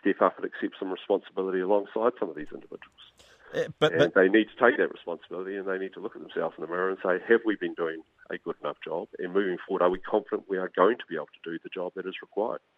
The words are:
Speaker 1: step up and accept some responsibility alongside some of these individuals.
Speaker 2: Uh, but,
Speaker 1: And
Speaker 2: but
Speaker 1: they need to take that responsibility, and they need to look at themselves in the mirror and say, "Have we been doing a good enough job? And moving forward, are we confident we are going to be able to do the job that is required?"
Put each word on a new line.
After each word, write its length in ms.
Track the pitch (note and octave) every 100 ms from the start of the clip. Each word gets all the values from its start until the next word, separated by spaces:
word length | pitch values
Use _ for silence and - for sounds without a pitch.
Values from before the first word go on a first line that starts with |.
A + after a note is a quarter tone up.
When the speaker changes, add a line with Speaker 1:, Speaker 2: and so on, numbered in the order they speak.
Speaker 1:
step 180 | - -
up 160 | F#2 -
and 80 | F#2
accept 280 | - G2+ -
some 120 | F#2+
responsibility 680 | F#2 - G2 - F#2+ F#2+ F#2
alongside 520 | F#2 G#2 G2+ A2 A#2+ -
some 80 | F#2
of 80 | D2+
these 120 | D2+
individuals. 520 | - - - - - - _ _ _ -
Speaker 2:
Uh, 120 | - C3+ -
but, 140 | D3+
Speaker 1:
And 80 | -
Speaker 2:
but 140 | - F#2+
Speaker 1:
they 120 | F#2+
need 200 | A2 G#2+
to 80 | -
take 200 | B2 -
that 140 | E2+
responsibility, 680 | - F2 E2+ - F2 F#2+ G2
and 100 | F#2+
they 100 | F#2+
need 160 | F#2+
to 60 | E2+
look 160 | G2+ E2
at 80 |
themselves 320 | E2 E2+ E2 -
in 60 |
the 40 | D#2+
mirror 220 | F2+ F#2+
and 80 | F#2
say, 160 | F#2+ F2+ -
"Have 140 | A2+ A2
we 100 | G2+
been 200 | F2 E2
doing 260 | E2 D#2+ - _ -
a 80 | F2+
good 160 | E2+ -
enough 140 | D2+ -
job? 260 | D#2+ E2 G#2+ -
And 120 | F2+
moving 260 | G2 F#2+ F2 -
forward, 160 | F#2
are 60 | F2+
we 80 | F#2
confident 500 | - G#2+ - G#2 -
we 80 | F#2+
are 140 | F#2 F#2
going 220 | G2 A#2+
to 60 | -
be 80 | D#2+
able 100 | D2
to 240 | _ E2+
do 80 | E2+
the 80 | F2+
job 220 | F#2+ F2+ F#2+
that 120 | F#2
is 80 | -
required?" 420 | - G2 A2+ - _